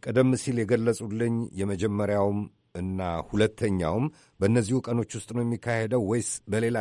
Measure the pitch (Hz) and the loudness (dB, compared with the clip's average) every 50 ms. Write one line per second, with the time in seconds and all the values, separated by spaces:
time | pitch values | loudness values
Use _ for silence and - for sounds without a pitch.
0 | - 131 110 120 131 131 131 113 - - 127 120 113 98 123 117 113 117 113 - | -6 2 4 4 4 4 4 0 0 -2 -2 -2 2 2 2 2 2 0 0 0
1 | 117 107 104 110 120 117 117 117 117 - - 92 98 101 101 90 110 110 101 101 | -4 -8 -4 -2 -2 0 0 -2 -4 -6 -4 -4 -2 -2 -2 -2 -2 -2 0 0
2 | 104 98 104 104 98 101 101 104 104 - _ _ _ _ _ 87 90 92 95 95 | 0 0 2 2 2 2 0 -2 -4 -6 _ _ _ _ _ -8 -6 -4 -4 -4
3 | 92 87 85 82 78 - - 101 107 107 - - 113 110 98 92 85 78 85 110 | -2 -2 -4 -4 -6 -2 2 2 2 2 2 -2 -2 0 0 0 0 0 0 0
4 | 131 156 - - _ _ _ _ 95 101 113 123 113 98 127 127 - - 120 120 | -2 -2 -4 -10 _ _ _ _ 2 4 4 4 2 2 0 -2 0 -2 -2 -2
5 | 110 - - 117 - - 113 120 120 117 117 104 - 120 117 113 110 110 120 127 | -2 -4 -6 -12 -12 -6 -4 -2 -2 -2 -2 -4 -2 -2 -2 0 0 0 0 0
6 | 110 95 113 120 - - - - _ - 95 107 117 117 120 113 | 2 2 0 0 0 -2 -6 -8 _ -2 -2 0 0 0 0 0